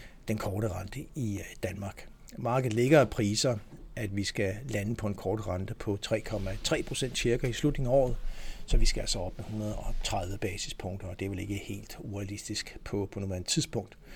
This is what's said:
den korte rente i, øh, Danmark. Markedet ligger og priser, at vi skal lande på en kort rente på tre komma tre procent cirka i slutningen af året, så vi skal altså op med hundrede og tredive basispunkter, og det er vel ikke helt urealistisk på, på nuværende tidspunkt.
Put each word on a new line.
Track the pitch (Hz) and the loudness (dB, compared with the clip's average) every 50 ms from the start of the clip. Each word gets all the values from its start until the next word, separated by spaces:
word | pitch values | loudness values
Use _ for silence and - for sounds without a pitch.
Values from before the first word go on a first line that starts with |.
| - - - - - | -16 -16 -18 -12 -4
den | - 110 | -4 -2
korte | 107 - 104 98 101 113 | -2 -2 -2 0 0 0
rente | 107 90 92 92 95 - 135 156 - - | 0 -2 -2 -6 -6 -8 -8 -10 -8 -6
i, | 156 123 107 101 | -4 -2 -2 -2
øh, | 90 - - - - - | -4 -6 -8 -10 -4 -4
Danmark. | 95 90 95 101 95 - - - - - - - - - | -4 -4 -4 -6 -8 -8 -10 -14 -16 -16 -18 -18 -14 -8
Markedet | - 123 117 120 135 127 123 107 | -4 0 2 2 2 2 2 4
ligger | 117 120 135 160 151 | 4 6 8 10 8
og | 127 107 | 8 8
priser, | - - 110 101 104 110 - 131 120 104 - - - - - - - | 4 2 2 2 4 4 2 2 2 0 -2 -10 -14 -14 -14 -10 -8
at | 123 113 101 98 | -6 -4 -2 -2
vi | 101 98 | -2 -2
skal | - - - 104 92 95 107 135 139 | -2 0 0 0 0 0 -4 -6 -4
lande | 110 104 101 107 117 | -2 -2 0 -2 -2
på | - - | -2 -2
en | 104 98 | -4 -2
kort | - - 92 104 107 101 | -2 -2 -2 -2 0 0
rente | 98 90 92 95 101 - | -2 -2 -2 -2 -4 -6
på | - - 110 101 98 | -4 -2 -2 -2 -2
tre | - - 117 107 | 0 0 0 0
komma | - - 113 101 98 95 95 - - | 0 -2 -4 -2 -2 -2 -2 -2 0
tre | - 160 143 - | 0 0 0 0
procent | - 139 - 139 123 127 | -2 -2 -2 -2 -2 -2
cirka | - - 120 117 120 - | 0 2 4 4 4 2
i | 127 110 | 0 0
slutningen | - - 147 143 - 131 123 127 | 2 2 2 2 4 4 6 6
af | |
året, | 139 131 123 120 - - - - - - - - - - | 6 6 6 2 0 0 -2 -2 -2 -4 -6 -6 -4 0
så | - - | 6 8
vi | 110 110 | 8 8
skal | - - 110 | 8 6 4
altså | 104 - - 101 | 0 0 0 0
op | 90 92 - | -2 -4 -4
med | - 101 | -6 -8
hundrede | - 104 107 107 107 101 | -6 -4 -4 -2 -2 -2
og | - - - - - - | -2 -2 0 0 0 0
tredive | - 110 101 90 92 98 | 0 0 0 0 -2 -4
basispunkter, | - - 98 92 92 - - - - - 95 95 95 90 | -2 -2 -2 -2 -4 -6 -6 -6 -6 -6 -6 -6 -6 -6
og | 90 92 - | -6 -6 -4
det | 95 | -4
er | 98 | -2
vel | 98 92 | -2 -4
ikke | 95 98 101 101 - | -4 -4 -4 -4 -4
helt | - 101 101 101 - - - | -6 -8 -8 -8 -12 -12 -12
urealistisk | - 117 101 101 101 98 104 101 - - 107 - - - - - - | -8 -6 -6 -4 -4 -6 -6 -8 -6 -6 -6 -6 -6 -8 -10 -12 -8
på, | - - 104 101 95 | -4 -2 -2 -2 -2
på | - 101 | -4 -4
nuværende | 98 98 95 90 92 | -4 -2 -4 -4 -2
tidspunkt. | - - 165 - - - 110 98 - - - - - - | 0 0 0 0 0 -2 -4 -4 -4 -12 -20 -18 -18 -18